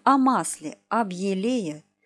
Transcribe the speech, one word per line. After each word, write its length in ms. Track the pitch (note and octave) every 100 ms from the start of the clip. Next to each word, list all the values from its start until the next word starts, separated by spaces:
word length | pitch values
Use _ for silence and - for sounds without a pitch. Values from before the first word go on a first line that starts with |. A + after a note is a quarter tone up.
| -
о 120 | C#4
масле, 600 | C4 A3+ D#3+ - D4 - _
об 240 | G#3+ G#3
елее, 720 | F3+ G3 F#3+ G#3+ B3+ E3+ D3+ _ _